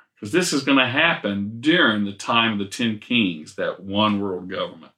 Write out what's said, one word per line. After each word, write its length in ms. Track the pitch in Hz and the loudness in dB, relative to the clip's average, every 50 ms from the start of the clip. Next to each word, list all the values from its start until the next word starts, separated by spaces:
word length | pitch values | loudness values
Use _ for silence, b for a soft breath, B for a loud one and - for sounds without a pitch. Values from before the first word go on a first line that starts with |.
| _ _ _ - | _ _ _ -14
'cause 100 | 110 104 | -10 -2
this 220 | 156 180 180 - | 0 0 0 2
is 100 | 160 135 | 0 0
gonna 260 | 135 143 139 131 127 120 | 2 4 4 4 4 2
happen 720 | 123 151 165 170 - - - 101 101 101 101 107 113 117 | 2 2 2 2 0 0 -2 -2 -2 -2 -4 -6 -6 -2
during 440 | 127 156 170 175 147 113 107 104 101 | 2 2 4 4 4 4 4 2 -2
the 80 | 101 | -2
time 400 | 101 - - - 117 113 117 113 | -4 -8 -4 0 2 2 2 2
of 60 | 104 101 | 0 -2
the 80 | 98 | -4
ten 340 | 101 - - 120 113 107 107 | -6 -4 -2 -2 -2 -2 -4
kings, 560 | - - 123 117 104 90 82 76 80 - - | -4 0 2 2 2 2 -2 -4 -12 -14 -8
that 260 | - 87 85 - - | -4 -4 -4 -4 -6
one 380 | 98 98 98 104 107 107 101 98 | -8 -4 0 2 2 2 2 0
world 280 | 101 98 90 87 90 92 | -2 -2 -4 -6 -6 -8
government. 440 | 92 92 90 85 85 82 78 - _ | -6 -6 -6 -6 -8 -16 -20 -20 _